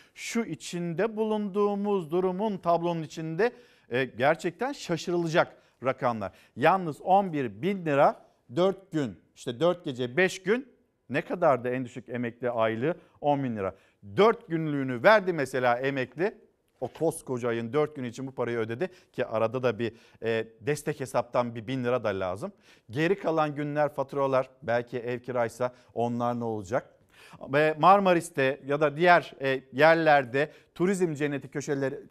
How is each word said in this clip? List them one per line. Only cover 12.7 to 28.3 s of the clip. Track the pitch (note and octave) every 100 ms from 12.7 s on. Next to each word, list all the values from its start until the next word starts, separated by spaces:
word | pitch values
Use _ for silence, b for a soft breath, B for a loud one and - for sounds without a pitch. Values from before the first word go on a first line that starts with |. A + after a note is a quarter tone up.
| A2+ C#3+ F3 b b
On | D3 C#3+
bin | C3 A2
lira. | F#2+ - b b G2+ G2
Dört | A3 A3+ -
günlüğünü | E3 D#3+ C#3+ C3 B2
verdi | E3+ A3 F#3
mesela | E3 C3 C3 B2 A#2+
emekli. | C3+ C3+ B2+ D3 G3 - _ _ _ -
O | B2
koskoca | - D#3+ - - B2+ A#2+
ayın | A#2 A#2
dört | C#3+ D3+ D3
günü | B2
için | A2 C3+
bu |
parayı | C3 A#2+ A#2+
ödedi | A2 A#2+ F3+ B B
ki | - A#2+
arada | A2 A2+ B2+
da | B2 G#2+
bir, | A#2 - b b
e, | A2 A2+ A2 -
destek | A2 D3 - C#3+
hesaptan | C3 B2+ A#2+ - A#2+
bir | A#2+ G#2+
bin | C3
lira | A#2+ B2
da | A2
lazım. | F#2+ F#2 F#2+ F#3+ - b b b
Geri | B2 E3 G3
kalan | - D#3+ D3+
günler | C#3+ D3 D3 C#3+
faturalar, | C#3+ C3+ C#3+ C#3 C3 C3+ _
belki | A2 A#2+ A#2+ B2
ev | A#2 B2
kiraysa | C3 B2 A#2 - B2 b b
onlar | - A#2+ A#2+ A#2+ A#2+
ne |
olacak? | A#2 A2 F#2+ C3 - _ _ B B B -
Ve | C#3 D#3 D#3
Marmaris'te | E3+ G3+ F#3+ E3+ E3+